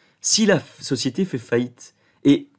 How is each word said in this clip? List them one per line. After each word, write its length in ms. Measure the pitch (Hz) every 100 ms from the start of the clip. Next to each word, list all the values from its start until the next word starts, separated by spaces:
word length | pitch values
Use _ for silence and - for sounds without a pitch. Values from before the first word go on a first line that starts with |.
| _ _
Si 260 | - - 214
la 140 | 175
f-, 200 | - -
société 440 | - 131 131 196
fait 140 | 190 127
faillite, 580 | - 120 123 - - _ _ _
et 260 | 139 143 -